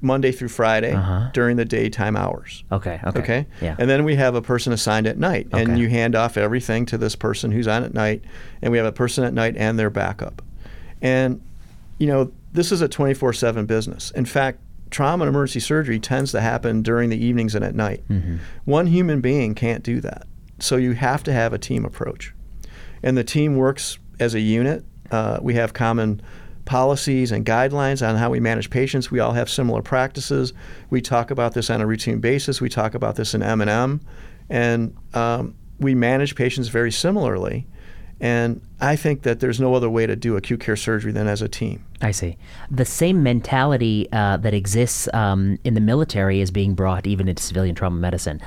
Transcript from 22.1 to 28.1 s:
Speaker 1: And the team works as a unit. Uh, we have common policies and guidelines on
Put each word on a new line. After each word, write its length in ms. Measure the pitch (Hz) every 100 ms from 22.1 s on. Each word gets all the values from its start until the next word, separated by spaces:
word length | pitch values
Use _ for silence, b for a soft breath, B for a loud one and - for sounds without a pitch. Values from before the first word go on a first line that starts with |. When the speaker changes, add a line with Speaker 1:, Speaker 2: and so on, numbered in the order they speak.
| - - - - - B B B B
Speaker 1:
And 140 | 131 127
the 60 |
team 320 | 113 151 151 135
works 420 | 131 139 - - - -
as 160 | 120
a 60 | 113
unit. 440 | 107 113 131 156 - - -
Uh, 280 | 113 107 110
we 140 | 131
have 180 | 117 113
common 480 | - 117 117 110 101 B B B B
policies 680 | - 127 131 139 - 131 123
and 140 | 110 110
guidelines 600 | 113 135 143 135 135
on 100 | 113